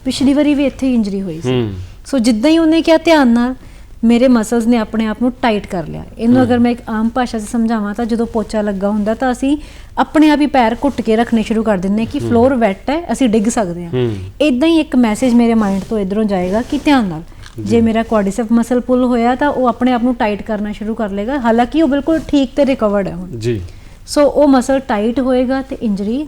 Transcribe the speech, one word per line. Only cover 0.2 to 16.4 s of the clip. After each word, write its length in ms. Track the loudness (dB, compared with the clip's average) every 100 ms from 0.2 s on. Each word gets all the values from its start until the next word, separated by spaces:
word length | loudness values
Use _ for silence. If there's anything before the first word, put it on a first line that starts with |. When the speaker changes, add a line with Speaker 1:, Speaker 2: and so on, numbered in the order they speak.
| 2
Speaker 1:
ਵਾਰੀ 220 | 4 2
ਵੀ 120 | 2 0
ਇੱਥੇ 280 | -2 -2
ਇੰਜਰੀ 280 | 0 0 -4
ਹੋਈ 180 | -6 -6
ਸੀ। 100 | -2
Speaker 2:
ਹੂੰ। 220 | 0 -2 -6 -12 -14 -4
Speaker 1:
ਸੋ 120 | 0
ਜਿੱਦਾਂ 320 | 2 2 4
ਹੀ 80 | 4
ਉਹਨੇ 240 | 4 2
ਕਿਹਾ 140 | 4 2
ਧਿਆਨ 320 | 4 4 6
ਨਾਲ, 260 | 4 0 -4 -14 -20 -18 -2
ਮੇਰੇ 240 | 2 4 4
ਮਸਲਸ 380 | 4 2 0 2
ਨੇ 100 | 0
ਆਪਣੇ 300 | 0 -2 -2
ਆਪ 160 | 0
ਨੂੰ 100 | -2 0
ਟਾਈਟ 240 | 0 0 -4
ਕਰ 200 | -8 -8
ਲਿਆ। 180 | -10 -14 -4
ਇਹਨੂੰ 180 | 2 4
Speaker 2:
ਹੂੰ। 80 |
Speaker 1:
ਅਗਰ 140 | 4 4
ਮੈਂ 120 | 2
ਇੱਕ 100 | 0 -4
ਆਮ 200 | -2 -2
ਭਾਸ਼ਾ 300 | 0 -2 -4
'ਚ 40 |
ਸਮਝਾਵਾਂ 520 | -4 -2 0 0 -4
ਤਾਂ 100 | -4
ਜਦੋਂ 220 | -2 -2 -2
ਪੋਚਾ 360 | -4 -4 -2
ਲੱਗਾ 280 | -2 -2 -2
ਹੁੰਦਾ 240 | 0 -2
ਤਾਂ 180 | -2 -2
ਅਸੀਂ 260 | -2 -2 -2 -6 -18 -12 -4
ਆਪਣੇ 320 | 0 4 4
ਆਪ 100 | 4
ਹੀ 60 | 2
ਪੈਰ 280 | 2 2
ਘੁੱਟ 260 | 0 -2 -2
ਕੇ 160 | 0 0
ਰੱਖਣੇ 260 | 2 0
ਸ਼ੁਰੂ 200 | 0 -2
ਕਰ 160 | 0 -2
ਦਿੰਦੇ 260 | 0 -2
ਹਾਂ 80 | -2
ਕਿ 80 | -4
Speaker 2:
ਹੂੰ। 80 | 0
Speaker 1:
ਫਲੋਰ 260 | 2 2
ਵੈਟ 360 | 2 0 -2 -4
ਹੈ, 220 | -4 -4
ਅਸੀਂ 160 | 0 2
ਡਿੱਗ 160 | 2
ਸਕਦੇ 400 | 0 -2 -4 -6
ਹਾਂ। 60 | -6
Speaker 2:
ਹੂੰ। 200 | -2 -2 -4 -10 -2
Speaker 1:
ਇੱਦਾਂ 280 | -2 2 2
ਹੀ 120 | 2
ਇੱਕ 160 | 2 0
ਮੈਸੇਜ 380 | 0 2 2
ਮੇਰੇ 200 | 4 4
ਮਾਈਂਡ 280 | 2 0 -2 -4
ਤੋਂ 80 | -4
ਇੱਧਰੋਂ 260 | -2 -2
ਜਾਏਗਾ 380 | 0 -2